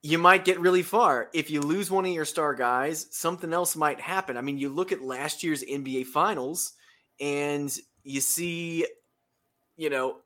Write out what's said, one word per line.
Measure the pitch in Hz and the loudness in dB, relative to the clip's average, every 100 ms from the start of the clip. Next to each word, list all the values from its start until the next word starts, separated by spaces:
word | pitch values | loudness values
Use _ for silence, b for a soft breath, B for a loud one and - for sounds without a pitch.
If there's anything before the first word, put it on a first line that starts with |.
| 151 | 0
you | 165 | 6
might | 175 190 | 8 8
get | 185 175 | 6 4
really | 175 185 | 4 4
far. | 170 214 220 127 113 | 4 4 4 4 0
If | 165 151 | -4 -2
you | 151 | -2
lose | 143 180 185 | 0 0 0
one | 190 185 | 0 0
of | |
your | 170 151 | -2 -2
star | - 151 | 0 0
guys, | 123 123 123 143 156 - | 0 2 2 0 -4 -8
something | - 165 175 170 | -4 -4 -4 -2
else | 170 170 160 | 0 0 0
might | 151 139 | 0 0
happen. | 160 185 180 120 | -4 -4 -4 -6
I | |
mean, | 135 139 | -4 -4
you | 139 | -4
look | 143 185 | -4 -4
at | 185 | -4
last | 131 127 151 - | -6 -6 -6 -4
year's | 170 147 131 | -4 -4 -4
N | 143 | -6
B | 135 131 | -4 -4
A | |
Finals, | 127 147 190 180 127 175 - b b b b _ | -2 0 0 0 -4 -4 -6 b b b b _
and | 143 143 143 147 143 - - _ | -4 -2 -2 -2 -4 -8 -14 _
you | 139 139 | -8 -4
see, | - - 175 170 170 165 - - _ _ _ _ _ _ _ - | -2 -2 -4 -6 -4 -2 -4 -6 _ _ _ _ _ _ _ -6
you | 156 | -4
know | 135 131 - | -2 -2 -6